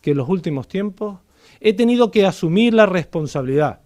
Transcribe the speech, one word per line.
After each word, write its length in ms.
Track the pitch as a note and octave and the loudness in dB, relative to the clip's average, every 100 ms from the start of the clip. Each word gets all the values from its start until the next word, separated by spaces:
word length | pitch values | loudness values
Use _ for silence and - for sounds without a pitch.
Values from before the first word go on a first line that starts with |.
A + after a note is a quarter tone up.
que 100 | - | -2
en 60 | C#3+ | -2
los 120 | C3 | -2
últimos 380 | F#3 E3 C#3 A#2+ | -4 -4 -6 -6
tiempos 520 | F#3+ G#3 F#3+ G#3 F#3+ _ _ _ _ | -8 -8 -8 -12 -12 _ _ _ _
he 140 | G#3+ | -2
tenido 380 | G#3+ A#3 A#3+ A#3 | 2 2 2 2
que 140 | G#3+ F#3+ | 2 2
asumir 480 | - E3 F3+ A#3+ | 0 0 2 2
la 120 | A3+ G#3 | 4 2
responsabilidad 960 | F#3 D3 E3+ D3+ D3+ C3 C#3 D3 G#2+ | 2 -4 -6 -6 -6 -2 -2 -2 -4